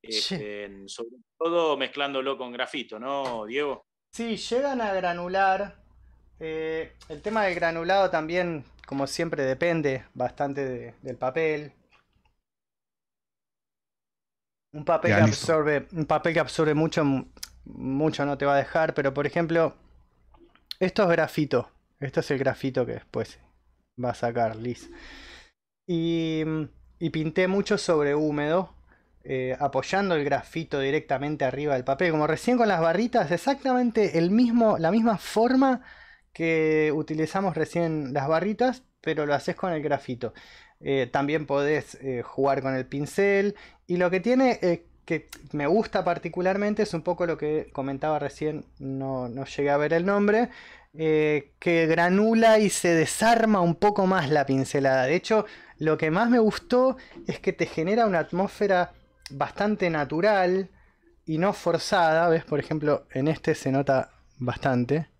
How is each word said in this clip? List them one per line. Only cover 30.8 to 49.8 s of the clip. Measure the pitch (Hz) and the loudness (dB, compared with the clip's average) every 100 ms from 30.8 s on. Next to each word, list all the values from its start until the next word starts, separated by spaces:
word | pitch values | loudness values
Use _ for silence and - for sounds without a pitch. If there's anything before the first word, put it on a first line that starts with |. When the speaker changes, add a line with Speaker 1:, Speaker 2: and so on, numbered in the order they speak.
Speaker 2:
directamente | 135 151 156 135 143 151 | 0 -2 -2 -4 -4 -2
arriba | 135 139 147 | -2 -2 -2
del | 135 | -2
papel. | 127 135 180 | 0 0 2
Como | 156 151 | 2 0
recién | 156 - 247 | 0 0 2
con | 220 | 4
las | 180 | 4
barritas, | 165 175 233 240 160 | 2 2 2 0 0
exactamente | 170 - 269 262 247 247 220 202 165 | 0 0 -2 0 0 2 2 2 2
el | 175 | 2
mismo, | 214 247 233 220 190 | 4 4 4 4 4
la | 165 | 2
misma | 220 226 202 | 2 2 0
forma | - 214 240 262 269 247 - - - - _ | -2 0 2 4 4 2 -4 -20 -20 -20 _
que | - 165 160 156 156 151 | -4 0 2 2 4 2
utilizamos | 151 156 156 156 196 196 160 | 0 -4 -4 -2 -2 -2 -2
recién | 151 170 170 156 135 | -4 -2 -2 -2 -2
las | 143 135 | -4 0
barritas, | 160 185 214 254 247 _ _ | 0 0 0 0 -2 _ _
pero | - 160 147 | -4 -2 0
lo | |
haces | 143 - | 0 -2
con | 170 190 | -4 -4
el | 156 | -2
grafito. | 147 139 - 120 113 - - - - _ | -2 -2 -2 -8 -8 -10 -20 -20 -20 _
Eh, | 143 139 120 | -2 0 0
también | 143 143 156 151 | -2 0 -2 -2
podés, | 139 143 151 - - | -2 0 0 -4 -12
eh, | 135 123 | -8 -6
jugar | - - 139 139 | -6 0 0 2
con | 135 | -2
el | 131 131 | -4 -4
pincel. | 139 147 - 202 196 202 202 - _ _ | -6 -4 0 2 4 0 -4 -18 _ _
Y | 175 | 0
lo | 180 | 2
que | 185 | 2
tiene, | 202 254 262 233 | 2 4 4 2
eh, | 180 170 - _ | 0 0 -4 _
que | - 160 - - - | -6 -6 -6 -20 -10
me | 151 143 | -4 2
gusta | 202 214 202 | 2 2 -2
particularmente, | 175 170 170 170 185 196 208 214 | 0 -2 -4 -2 0 0 -2 0
es | 208 | -2
un | 165 | -2
poco | 170 175 175 | -4 -2 -2
lo | 156 | -2
que | 151 156 147 | -2 -2 -4
comentaba | - 135 139 156 151 | -6 -6 -4 -2 -2
recién, | 143 - 151 156 - - | -4 -4 -6 -6 -12 -14
no, | 135 135 135 135 123 | -10 -6 -6 -6 -6
no | 123 | -8
llegué | 131 - 143 | -10 -2 0
a | |
ver | 143 | 2